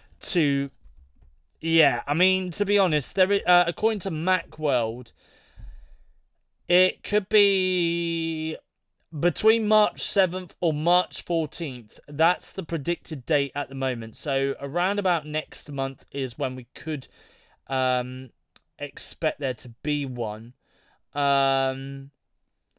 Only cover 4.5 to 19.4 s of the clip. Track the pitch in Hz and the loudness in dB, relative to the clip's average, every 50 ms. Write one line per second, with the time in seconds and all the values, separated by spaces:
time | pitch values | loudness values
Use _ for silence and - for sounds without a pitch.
4.5 | - - 156 147 131 123 117 110 117 123 123 - _ _ _ _ _ _ _ _ | -8 -2 0 2 2 2 2 0 -4 -6 -12 -16 _ _ _ _ _ _ _ _
5.5 | _ - - - - - - - - - - - _ _ _ _ _ _ _ _ | _ -16 -16 -14 -14 -16 -18 -20 -20 -20 -20 -20 _ _ _ _ _ _ _ _
6.5 | _ _ _ - 175 180 185 185 - - - - 202 208 190 - - 208 202 202 | _ _ _ 2 4 4 4 2 0 -4 -4 -2 0 0 0 2 4 4 6 6
7.5 | 196 190 185 185 185 180 170 170 170 170 170 170 170 165 165 165 160 156 156 160 | 4 2 2 2 2 2 0 0 0 0 -2 -2 -2 -2 -2 -2 -4 -4 -4 -6
8.5 | 156 - - _ _ _ _ _ _ _ _ _ 160 147 151 175 165 - 202 220 | -6 -8 -12 _ _ _ _ _ _ _ _ _ -4 0 0 0 2 4 4 4
9.5 | 226 233 220 208 214 214 208 - - - - - - 202 190 175 175 185 185 170 | 4 6 4 4 4 6 4 4 0 -4 -6 0 2 2 2 2 0 -4 -8 -10
10.5 | - _ 180 165 151 147 156 170 175 180 180 - - - - - 175 165 156 143 | -6 _ 0 0 0 2 2 4 4 4 2 0 -6 -10 -4 -2 -2 0 0 -2
11.5 | - - 170 143 127 127 110 107 - - - - 147 139 160 170 180 - - - | -4 -8 -8 -8 -8 -10 -14 -18 -20 -20 -16 -10 0 2 2 2 2 0 -6 -10
12.5 | - - 170 - 165 156 135 165 175 - - - 160 135 - - 156 143 143 135 | -10 -8 -6 -4 -6 -4 -2 -4 -4 -4 -6 -8 -10 -10 -2 0 0 0 0 -2
13.5 | - 143 139 - 135 135 135 131 123 117 113 113 107 - - 151 139 135 139 139 | -4 -8 -8 -6 -6 -4 -2 -2 -2 -4 -6 -10 -12 -8 -4 -2 -2 0 0 -2
14.5 | 139 - 139 139 139 175 180 190 202 208 185 185 175 156 131 151 151 156 - - | -2 -4 -6 -4 -2 -2 -2 0 0 0 0 0 0 0 -2 -4 -6 -6 -6 -8
15.5 | - - - - 143 139 135 135 135 - - _ - 143 135 123 120 - 143 131 | -12 -14 -12 -8 -6 -4 -4 -4 -6 -10 -16 _ -6 -6 -6 -6 -4 -4 -4 -4
16.5 | 127 127 120 - - - - 160 156 139 - - _ _ - _ _ _ _ _ | -4 -8 -12 -14 -18 -10 -6 -6 -6 -6 -8 -12 _ _ -20 _ _ _ _ _
17.5 | _ _ _ - 135 131 131 127 127 123 123 127 127 127 131 - _ _ _ _ | _ _ _ -6 -2 0 0 0 0 0 -2 -4 -8 -10 -12 -14 _ _ _ _
18.5 | _ _ _ _ _ - 147 - - - - - - - - 120 - - | _ _ _ _ _ -12 -12 -12 -10 -12 -12 -12 -6 -2 -2 -2 -2 -2